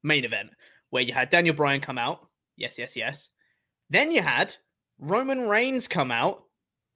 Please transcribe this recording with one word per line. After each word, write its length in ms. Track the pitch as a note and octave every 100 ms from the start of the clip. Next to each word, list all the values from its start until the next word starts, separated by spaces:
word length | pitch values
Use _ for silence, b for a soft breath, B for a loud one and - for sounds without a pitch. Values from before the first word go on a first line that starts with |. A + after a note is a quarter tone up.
main 220 | D3 D3
event, 260 | A#2+ G#2+ G#2+ - b b _
where 120 | B2
you 100 | B2+
had 180 | C3 B2+
Daniel 240 | F3 E3+
Bryan 260 | D3+ C#3+ C#3
come 180 | C#3+ B2+
out. 300 | A#2+ - _ _ _ -
Yes, 220 | A#2+ -
yes, 180 | B2 A#2
yes. 340 | A2+ D3 - _ _ _ _ _ -
Then 200 | G#3 D4+
you 120 | D#4+
had 340 | D#3 B2 F#3+ - _ _ _ _
Roman 440 | C#3+ G#3+ C4+ C4+
Reigns 440 | A#3 G#3 B3+ C4 -
come 220 | E3+ B2+
out 340 | A#2 D#3 - _ _ _ _ _